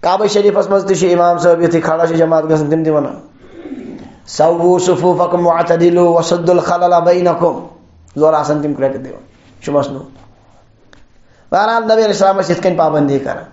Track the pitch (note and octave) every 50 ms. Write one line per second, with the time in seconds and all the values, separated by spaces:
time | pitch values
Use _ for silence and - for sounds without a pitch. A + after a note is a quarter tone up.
0 | - E3 F#3 G3 G#3+ G3+ G3+ G#3 G3+ G#3 F#3 G3 G3+ F3+ G3 G3 F#3+ G3 F#3+ D#3+
1 | F3 F#3 F3 F3 F3 F3 F3 E3+ E3+ F3 E3+ E3+ F3+ E3 E3+ E3 D#3+ E3 D#3+ D#3+
2 | E3+ E3 E3 E3 E3 D#3+ D#3+ D#3+ D#3 D#3 D#3+ D3+ D3+ C#3+ D3+ E3 D#3+ D#3 D#3 D3+
3 | C#3 - - - - - _ - - - - - - - C4+ - G3 - - -
4 | - - - - - - - - D3+ D#3+ E3+ E3+ E3+ F3+ F3+ F3+ F3+ F3+ F3+ D#3+
5 | - F3+ F3+ - F3 F3 F3+ F3+ F3 E3+ E3 E3 E3+ - E3+ E3+ E3+ F3 F3 F3
6 | F3 F3 E3+ E3+ E3 - F3+ E3+ E3 E3 F3+ F3 D#3 - F3 F3 F3 F3 F3 E3+
7 | E3+ F3 F3+ F3+ F3 F3 E3 - E3+ E3+ C3+ - - - - - _ _ _ _
8 | - - - D3 D3+ D#3 D#3+ D3+ D3 C#3+ D3+ D3+ C#3+ D3+ D3 B2+ C3+ C3+ C3+ C3
9 | C3 - - - - - _ _ _ - - - - - C#3+ C#3+ C3+ - C3+ C3
10 | - - - - - - - _ _ _ _ _ _ _ _ _ _ _ - -
11 | - _ _ _ _ _ _ _ _ - - F3+ G#3 A3+ A3+ A#3 A3 A3 A3 A3
12 | A3 G#3+ G3 - G3+ F#3+ F#3+ F#3+ F#3 - F3 - - F#3+ F3+ E3 E3 D#3 D3+ D3+
13 | D3 C#3 C#3 C#3 C3+ C3 - - - -